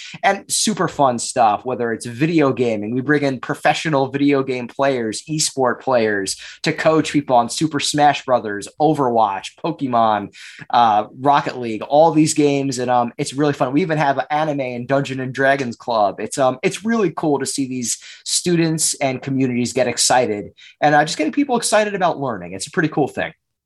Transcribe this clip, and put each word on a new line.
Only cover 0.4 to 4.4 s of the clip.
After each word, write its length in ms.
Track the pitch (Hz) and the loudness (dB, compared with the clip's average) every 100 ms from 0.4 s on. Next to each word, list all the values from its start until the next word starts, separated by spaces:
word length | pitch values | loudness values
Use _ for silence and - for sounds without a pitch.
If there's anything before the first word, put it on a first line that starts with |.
| - | -2
super 380 | - - 208 170 | -2 -2 0 -2
fun 320 | - 135 117 | 2 0 0
stuff, 460 | - 131 113 101 127 | -2 2 2 2 -4
whether 260 | 123 117 | -4 -4
it's 140 | 110 123 | -6 -6
video 480 | 117 160 165 139 | -2 0 2 2
gaming. 420 | 123 120 110 104 127 | 2 0 -2 -4 -2
We 60 | |
bring 220 | 131 147 | 0 2
in 180 | 139 127 | 0 -4
professional 680 | - 143 156 151 165 143 135 | -6 -2 0 0 0 0 0
video 360 | 139 143 139 | 0 2 2